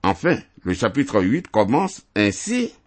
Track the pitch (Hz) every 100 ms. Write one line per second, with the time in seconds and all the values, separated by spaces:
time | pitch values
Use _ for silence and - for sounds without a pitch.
0 | 98 - 170 151 - - 90 92 113 131
1 | 139 104 92 151 - 107 101 139 190 -
2 | _ - 104 98 - 247 233 -